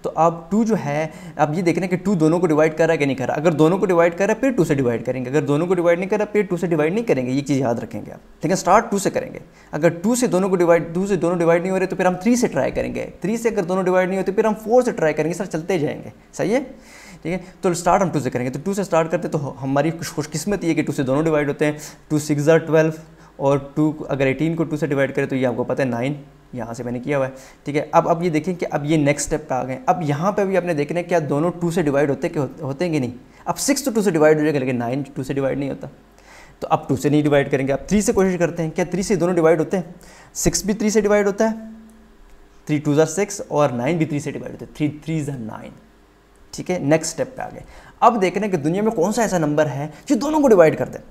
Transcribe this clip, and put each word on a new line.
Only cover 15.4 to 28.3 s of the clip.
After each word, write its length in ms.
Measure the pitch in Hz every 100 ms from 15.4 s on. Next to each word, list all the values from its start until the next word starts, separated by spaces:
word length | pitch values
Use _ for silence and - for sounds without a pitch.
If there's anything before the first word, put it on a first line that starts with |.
| 196
चलते 320 | 165 170 190
जाएंगे, 340 | 139 113 - - _
सही 200 | - 151
है, 80 | 240 262 - - - - 170
ठीक 100 | 156
है। 120 | 180 - -
तो 120 | 190
स्टार्ट 280 | 170 180 185
हम 80 | 185
टू 100 | 147
से 100 | 127
करेंगे, 200 | 123 123
तो 80 | 139
टू 160 | 165
से 100 | 196
स्टार्ट 260 | 185 165 165
करते 180 | 175 175
तो 100 | 160
हमारी 520 | 139 117 135 139 156
खुश-, 240 | 165 165
खुशकिस्मती 540 | - - 156 202 196 175
है 60 |
कि 80 | 151
टू 100 | 156
से 120 | 147
दोनों 200 | 131 135
डिवाइड 240 | 160 156 143
होते 160 | 143
हैं। 140 | 151 151 - - -
टू 80 | 151
सिक्स 240 | 147 147
are 160 | 143 160
ट्वेल्व 340 | 160 156 160 160 - - - -
और 320 | 139 139 135 -
टू 300 | 151 151 151
अगर 160 | 135 135
एटीन 280 | 131 156
को 100 | 165
टू 120 | 151 151
से 100 | 151
डिवाइड 280 | 139 135
करें 140 | - 139
तो 80 | 135
ये 80 |
आपको 200 | 127 117
पता 180 | 123 127
है 60 | 135
नाइन, 360 | 117 127 143 - - -
यहाँ 200 | 123 113
से 100 | 117
मैंने 160 | 120 120
किया 160 | 127 143
हुआ 100 | 131
है, 80 | 131 - - -
ठीक 100 | 143
है। 140 | 143
अब, 140 | 165 151
अब 140 | 165
ये 80 | 180